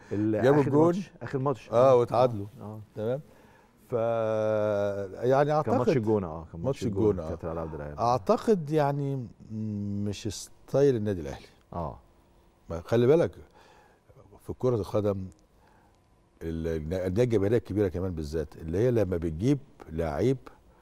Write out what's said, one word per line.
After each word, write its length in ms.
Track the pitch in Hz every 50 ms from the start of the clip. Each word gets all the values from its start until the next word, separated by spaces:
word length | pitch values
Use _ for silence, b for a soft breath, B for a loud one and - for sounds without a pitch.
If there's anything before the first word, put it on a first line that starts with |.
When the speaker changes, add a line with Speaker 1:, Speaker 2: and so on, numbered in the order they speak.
| - - 107
Speaker 1:
ال-، 300 | 101 107 110 107 107 110
Speaker 2:
جاب 120 | 131 143
Speaker 1:
آخر 120 | 151 135
Speaker 2:
الجول؟ 280 | 123 127 147 160 170 175
Speaker 1:
ماتش، 160 | 208 185 - - - -
آخر 160 | - - 135
ماتش. 320 | 131 143 131 117 - -
Speaker 2:
آه، 200 | 107 117 127 135 127
Speaker 1:
آه. 40 |
Speaker 2:
وتعادلوا. 500 | 120 120 117 - 117 127 127 117 101 101 107 - 120
Speaker 1:
آه. 200 | 107 104 107 107 104 - -
Speaker 2:
تمام. 260 | 110 107 113 127 147 151 b b b b b b b b b b _ _ -
ف، 40 | -
يعني 1600 | 113 113 117 117 113 110 110 110 107 107 107 107 107 104 107 104 101 101 101 101 101 101 92 95 - - 123 135 135 147 147
Speaker 1:
كان 40 | 151
ماتش 140 | 151 151 117 233 254
Speaker 2:
اعتقد 100 | 247 226 165
Speaker 1:
الجونة، 300 | 127 104 110 110 104 92
آه، 200 | 82 78 82 80 - -
كان 80 | 82
Speaker 2:
ماتش 40 | 85
Speaker 1:
ماتش 200 | 127 139 - 98
الجونة، 240 | - 98 101 110 104
Speaker 2:
الجونة، 160 | 98 92 78
آه. 20 | 78
Speaker 1:
كانت 160 | 82 82 -
الألعاب 260 | 82 80 82 82 80
ده 60 | 80
الأهلي. 220 | 73 71 76 73 73
Speaker 2:
اعتقد 720 | 113 120 123 127 - - 214 254 - - 214 185 151 143
يعني 560 | 156 151 143 143 143 143 143 139 139 135 120 95 - _ - - 107 107 110 107 104 101 101 101 101 101 101
مش 240 | 104 98 - - 107 - - - - - _ - -
ستايل 280 | - 135 143 143 127
النادي 240 | 110 104 107 98 87
الاهلي. 260 | 73 69 62 - - - - _ _ - -
Speaker 1:
آه. 260 | 87 82 71 58 - - _ _ _ _ _ _ _ _ _ _ _ _ -
Speaker 2:
ما 100 | 82 82
خلي 260 | - - - 120 120
بالك، 240 | 123 151 170 147 95 - - - - b b b b b b b b b b b _ - - - - - - _
في 60 | - - -
كرة 160 | - 127 123
القدم 500 | 107 92 - - 107 101 104 98 98 95 92 - _ _ _ _ b b b b b b b b b _ _ _ _ _ _ _ - 82
ال-، 500 | 82 82 82 80 82 82 80 76 78 92
الأندية 280 | 95 90 95 92 107 123
الجماهيرية 340 | 123 113 101 95 101 120 113
الكبيرة 300 | - - 95 101 104 92
كمان 240 | 78 90 92 95 87
بالذات، 420 | 80 78 71 78 82 73 - -
اللي 220 | - - 80 82 95
هي 120 | 117 127
لما 260 | 120 113 101 90 92
بتجيب 420 | 85 80 85 78 78 104 131 147 135 - - - - - -
لعيب 460 | 78 80 82 80 73 73 101 127 135 127 - - - - _ b b b